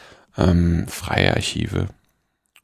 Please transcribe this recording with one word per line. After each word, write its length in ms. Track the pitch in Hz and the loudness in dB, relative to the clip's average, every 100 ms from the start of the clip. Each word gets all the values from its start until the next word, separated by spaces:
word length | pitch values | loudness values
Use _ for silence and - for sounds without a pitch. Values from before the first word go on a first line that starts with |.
| - - _ - | -20 -20 _ 0
ähm, 500 | 92 87 85 82 - | 2 4 2 0 -4
freie 460 | - 87 90 92 - | -10 -4 0 2 0
Archive, 520 | - - - 95 92 - _ _ _ _ _ _ | -2 -4 -4 -2 -4 -8 _ _ _ _ _ _